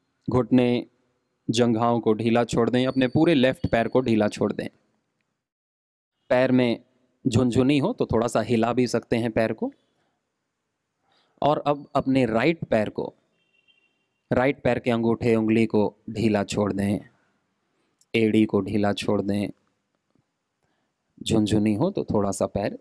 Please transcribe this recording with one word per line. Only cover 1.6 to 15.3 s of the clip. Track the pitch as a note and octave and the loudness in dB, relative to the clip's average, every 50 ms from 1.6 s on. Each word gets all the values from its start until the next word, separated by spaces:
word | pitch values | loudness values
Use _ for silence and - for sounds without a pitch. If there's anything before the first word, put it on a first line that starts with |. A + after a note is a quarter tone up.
| C3 A#2+ A2+ A2 A#2 A#2+ A#2+ A#2 | 2 2 2 2 2 0 0 0
को | - A2 A2 | 0 0 0
ढीला | G#2 A2+ A#2 A2+ A#2+ A#2+ | 0 0 0 2 2 0
छोड़ | A2+ - B2 A#2 A2+ | 0 0 0 0 0
दें, | A#2 B2 B2+ | 0 0 -2
अपने | C3 C3 C3 C3 | 0 0 0 -2
पूरे | B2 - D#3 D#3+ F3 E3 | 0 2 2 2 4 4
लेफ्ट | C3 B2 C3 B2+ - - | 4 2 2 0 -2 -4
पैर | - - A2+ A2+ | -2 0 0 0
को | G#2+ - B2+ | 0 0 0
ढीला | C3 A#2 A2+ G#2+ G#2 | 0 2 0 2 0
छोड़ | G#2 - - A2 G#2 - | 0 -2 -2 -4 -4 -2
दें। | - - - - _ _ _ _ _ _ _ _ _ _ _ _ _ _ _ _ _ _ _ _ _ _ _ _ _ _ _ _ _ _ _ | -6 -8 -10 -14 _ _ _ _ _ _ _ _ _ _ _ _ _ _ _ _ _ _ _ _ _ _ _ _ _ _ _ _ _ _ _
पैर | C3 B2+ C3 B2+ | 2 2 2 4
में | B2+ B2+ B2 A#2+ A2+ - - _ _ _ _ _ _ _ - | 2 2 2 2 0 -4 -6 _ _ _ _ _ _ _ -6
झुनझुनी | B2 A2 B2 C3 B2 A2 C3 B2+ C3 D3+ | 0 0 2 2 2 2 2 2 2 2
हो | C#3+ C#3 G3+ B3+ | 2 0 -2 -2
तो | - B2+ | -4 -4
थोड़ा | - B2+ A2+ A2+ | -2 0 0 0
सा | A#2+ - A#2 | 0 0 -2
हिला | G#2+ G2+ B2 A2 A2 A#2+ A#2 | 0 0 0 0 2 0 0
भी | B2 B2 | 0 0
सकते | A2+ - A#2 - _ B2+ | 0 -2 -4 -2 _ -2
हैं | A#2 A#2 A#2 | -2 -2 -2
पैर | G#2+ A#2+ A2+ A2 A2+ | 0 0 -2 -2 -2
को। | - A#3 C#4 - _ _ _ _ _ _ _ _ _ _ _ _ _ _ _ _ _ _ _ _ _ _ _ _ _ _ _ _ _ _ _ _ _ | -6 -8 -10 -10 _ _ _ _ _ _ _ _ _ _ _ _ _ _ _ _ _ _ _ _ _ _ _ _ _ _ _ _ _ _ _ _ _
और | - C#3+ D3+ D3+ - | 0 0 0 0 0
अब | C#3+ D3+ C#3+ C#3+ - - | -2 -2 -2 -6 -4 -4
अपने | C3+ - C3+ C3 C3+ B2+ | -2 0 2 2 2 2
राइट | A2+ A2 A2+ B2 D#3+ E3+ E3 - | 2 0 2 2 0 0 -2 -4
पैर | - B2+ A2 G#2 G2 | -2 0 0 0 -2
को, | - - - - - _ _ _ _ _ _ _ _ _ _ _ _ _ _ _ _ _ _ _ _ _ _ _ B2 | -6 -8 -10 -10 -12 _ _ _ _ _ _ _ _ _ _ _ _ _ _ _ _ _ _ _ _ _ _ _ 0
राइट | B2 B2+ C#3 C#3+ - | 0 0 0 -2 -2
पैर | - B2+ A#2+ A#2+ | -2 -2 -2 -2
के | - B2 | -2 -2
अंगूठे | A#2 A#2 A2+ A#2 A2+ - A#2+ A#2+ | -2 0 0 -2 -2 0 0 0